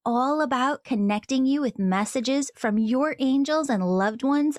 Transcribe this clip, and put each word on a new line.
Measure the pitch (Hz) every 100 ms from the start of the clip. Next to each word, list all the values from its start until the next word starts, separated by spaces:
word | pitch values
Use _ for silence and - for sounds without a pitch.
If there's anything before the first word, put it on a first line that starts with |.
| 240
all | 240 262 302
about | 302 254 262 294
connecting | - 233 202 208 - 269 262
you | 285
with | 262 -
messages | 190 190 214 269 247 277 277 -
from | 220 214
your | 220 254 302 -
angels | 269 269 277 311 285
and | 214 180
loved | 185 196 220
ones | 269 285 294